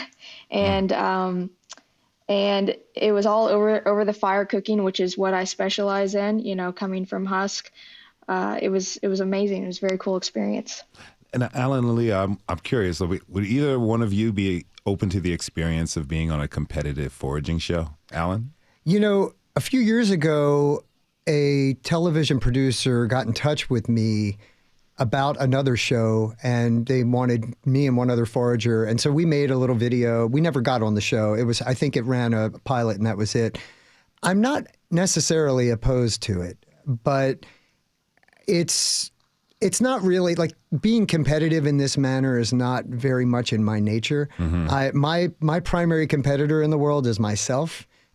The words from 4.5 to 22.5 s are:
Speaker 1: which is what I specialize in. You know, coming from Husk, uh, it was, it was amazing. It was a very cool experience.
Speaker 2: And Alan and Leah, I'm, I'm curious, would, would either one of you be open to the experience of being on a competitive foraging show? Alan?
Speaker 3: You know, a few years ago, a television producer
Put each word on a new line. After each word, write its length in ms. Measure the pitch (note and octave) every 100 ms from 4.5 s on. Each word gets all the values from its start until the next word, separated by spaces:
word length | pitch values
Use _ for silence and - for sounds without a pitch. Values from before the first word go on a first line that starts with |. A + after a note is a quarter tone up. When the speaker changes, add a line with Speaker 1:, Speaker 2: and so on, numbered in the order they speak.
| G3+ G3 G#3+
Speaker 1:
which 160 | F#3+ F#3+
is 180 | F3+ F3+
what 160 | F#3+
I 120 | F#3 F#3
specialize 680 | - G3 G3+ G3+ G3 G3 G3+
in. 240 | G3+ A3
You 160 | G#3+ F#3+
know, 160 | F3+
coming 320 | F3+ G3 F#3 F#3
from 200 | G3 F#3+
Husk, 460 | F#3+ G3 - - - - - - _ -
uh, 320 | F#3 G3 G#3
it 80 | G3
was, 280 | F#3+ F#3 -
it 100 | G3+
was 120 | F#3+
amazing. 420 | F#3+ G3 G3+ F#3+
It 40 | F#3+
was 100 | F3+
a 100 | G3
very 100 | F#3
cool 200 | G3+ F#3
experience. 640 | - A3 G3+ A3 A3 - - - - _ _
Speaker 2:
And 160 | B2 A#2+
Alan 320 | C3 B2+ C3+ A#2+
and 100 | A#2
Leah, 280 | A#2 F#2+
I'm, 140 | F#2+ G2+ -
I'm 100 | D#2+
curious, 400 | - C3 F#2 E2
would, 220 | E2+ F#2 -
would 160 | F#2+ G2+
either 340 | C3 D3 C3
one 220 | A2 A2+
of 120 | A2+
you 180 | G2+ A2+
be 320 | G2+ G2 F2 - - -
open 240 | G2 G2
to 100 | F#2
the 120 | F2
experience 640 | E2+ - - E2 D#2+ E2 -
of 100 | C#2+
being 240 | D#2+ E2
on 80 | D2+
a 60 | D2
competitive 640 | - D2 D#2 D2 C#2+ C2+
foraging 460 | - C2+ D2 D2 E2
show? 300 | - E2+ D#2 D2+ _
Alan? 420 | D#2+ F2 G2+ B2 - _ _
Speaker 3:
You 160 | D#3 G#3
know, 340 | G#3 G3+ F#3+ - _ D3
a 40 |
few 180 | - C4
years 280 | A3 A3+ G#3+
ago, 720 | F3+ D#3+ D3+ D3 C#3+ C#3+ D3 - _ _ _ -
a 460 | D3 C#3+ C#3 C3+ C3
television 560 | - E3 F3 D#3 C#3+ D3+
producer 640 | B2